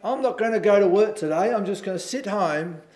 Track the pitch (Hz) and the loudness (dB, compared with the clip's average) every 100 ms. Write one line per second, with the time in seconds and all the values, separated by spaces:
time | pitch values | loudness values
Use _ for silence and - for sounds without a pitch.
0 | 208 277 262 - 226 220 202 202 190 190 | -6 -2 -2 0 0 2 4 6 6 4
1 | 214 214 156 160 208 226 196 196 - 185 | 2 0 -2 0 0 0 -2 -6 -6 -8
2 | - 262 240 208 175 151 170 165 - | -6 -8 -4 -2 0 -2 -6 -10 -18